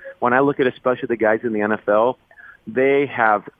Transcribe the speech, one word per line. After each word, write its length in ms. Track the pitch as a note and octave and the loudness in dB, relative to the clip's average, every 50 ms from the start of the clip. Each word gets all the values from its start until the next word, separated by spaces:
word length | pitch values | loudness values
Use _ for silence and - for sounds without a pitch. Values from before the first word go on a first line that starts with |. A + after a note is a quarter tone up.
| - - - _ | -18 -18 -8 _
When 160 | A#2+ A#2+ B2 | -2 2 2
I 60 | C3 | 4
look 200 | C#3 C#3+ C#3+ - | 2 2 0 0
at 60 | C3+ | -2
especially 400 | B2+ - - - B2+ B2 B2 - | -2 -2 -2 -4 -4 -2 -2 -4
the 100 | B2 A#2+ | -6 -2
guys 240 | A2+ A2 G#2+ A2+ A2+ | 0 2 0 0 0
in 120 | A#2+ A#2+ A2 | -2 -4 -2
the 80 | G#2+ | -2
N 100 | G#2 G#2+ | 0 -2
F 160 | G#2+ G2+ - - | -2 -2 0 0
L, 300 | G#2 G#2+ A2+ B2+ B2+ - _ _ - - - - - _ _ | 2 2 2 0 -2 -6 _ _ -20 -20 -20 -20 -20 _ _
they 400 | A#2 A2 B2 C3 C#3 C#3 C#3 C#3+ | -6 -2 0 0 2 2 0 0
have 420 | B2 - B2 A#2 A2 G#2+ G#2 - - _ | -2 -2 0 2 2 2 0 -2 -10 _